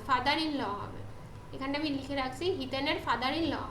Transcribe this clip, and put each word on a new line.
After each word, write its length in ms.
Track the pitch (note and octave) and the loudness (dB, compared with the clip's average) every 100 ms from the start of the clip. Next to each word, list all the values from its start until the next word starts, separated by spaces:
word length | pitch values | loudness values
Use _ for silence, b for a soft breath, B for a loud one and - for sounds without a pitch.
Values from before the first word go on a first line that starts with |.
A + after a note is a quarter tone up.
| - | 2
father 280 | B3+ B3+ D#4 | 4 4 4
in 160 | D#4+ | 2
law 200 | C#4 G#3+ G#3 | 0 0 -2
হবে। 200 | - - - - - - - - | -4 -8 -10 -10 -12 -12 -10 -6
এখানটা 240 | C4+ D4 | -2 0
আমি 100 | D#4 | 0
লিখে 260 | C4+ - C#4 | 0 -2 0
রাখছি, 300 | C4 - F4+ | 0 0 0
হিতেনের 500 | C4+ C4 C4+ C#4+ E4+ - | 0 0 0 2 0 2
father 260 | A#3 B3+ | 2 2
in 140 | D#4 D#4+ | 2 2
law 200 | A3+ - | 0 -4